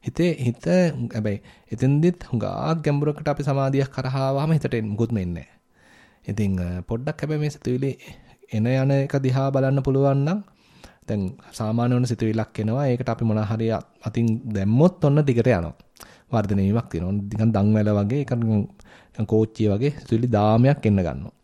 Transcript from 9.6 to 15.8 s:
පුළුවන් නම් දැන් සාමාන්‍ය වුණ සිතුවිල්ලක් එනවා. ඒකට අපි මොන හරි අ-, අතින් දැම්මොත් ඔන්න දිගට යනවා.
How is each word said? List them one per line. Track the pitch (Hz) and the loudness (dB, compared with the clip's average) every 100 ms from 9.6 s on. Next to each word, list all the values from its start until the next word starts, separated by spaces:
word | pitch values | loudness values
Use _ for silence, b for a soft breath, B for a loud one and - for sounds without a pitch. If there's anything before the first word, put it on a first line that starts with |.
| 135 139 | 2 0
පුළුවන් | 135 135 139 139 | 0 2 2 2
නම් | 143 196 202 B B B B B | 0 -2 -6 B B B B B
දැන් | - 107 92 - - | -6 -4 -4 -6 -18
සාමාන්‍ය | - 107 113 120 | -8 -2 0 2
වුණ | 123 123 | 2 0
සිතුවිල්ලක් | 120 110 110 107 - | 0 0 -2 -4 -4
එනවා. | 107 123 143 | -2 0 0
ඒකට | 120 123 | 0 -2
අපි | 113 | -2
මොන | 113 107 | 0 0
හරි | 104 110 113 | -2 -2 -2
අ-, | 110 - _ | -2 -6 _
අතින් | - 117 117 110 | -6 0 0 0
දැම්මොත් | - 104 98 117 175 180 | -2 -2 2 4 4 4
ඔන්න | 147 143 | 2 4
දිගට | 143 117 120 | 2 2 4
යනවා. | 104 82 - | 2 0 -10